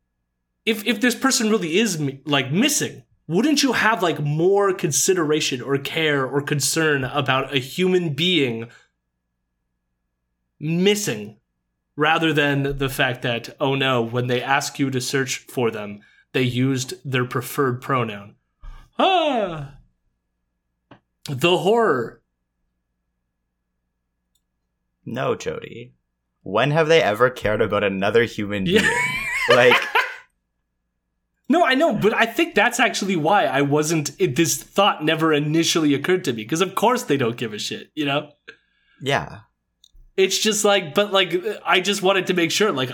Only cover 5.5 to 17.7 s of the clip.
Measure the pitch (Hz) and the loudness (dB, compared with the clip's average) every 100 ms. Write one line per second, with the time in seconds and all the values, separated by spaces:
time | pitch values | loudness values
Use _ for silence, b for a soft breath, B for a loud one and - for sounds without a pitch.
5.5 | 127 117 139 139 165 156 143 131 143 143 | -4 -2 -4 -2 -2 0 0 0 -2 -2
6.5 | 147 - 160 160 139 127 143 131 131 135 | -2 -2 0 0 0 -2 -4 0 0 -2
7.5 | 139 127 - 185 185 170 143 180 175 131 | -6 -8 -4 0 0 -2 -2 -2 0 0
8.5 | 113 117 b b _ _ _ _ _ _ | -2 -10 b b _ _ _ _ _ _
9.5 | _ _ _ _ _ _ _ _ _ _ | _ _ _ _ _ _ _ _ _ _
10.5 | - 151 170 190 208 208 107 104 - _ | -10 -4 0 2 2 0 -6 -8 -16 _
11.5 | _ _ _ _ - 151 165 165 151 143 | _ _ _ _ -2 0 2 2 2 2
12.5 | 139 139 139 135 131 131 123 131 117 - | 0 -2 -2 -4 -2 -2 -2 -4 -4 -6
13.5 | - 139 135 135 123 117 123 123 123 131 | -4 -2 0 2 0 0 -2 -2 -2 0
14.5 | 139 143 - 135 127 127 139 131 - - | 0 -2 -2 -2 -2 -2 -2 -2 -6 -8
15.5 | - 117 107 104 101 b b b 135 127 | -4 -2 -2 -10 -14 b b b -2 0
16.5 | 117 131 131 127 - 143 127 123 131 - | 2 0 0 -4 -10 -4 -2 -2 -4 -6
17.5 | - 135 | -2 -2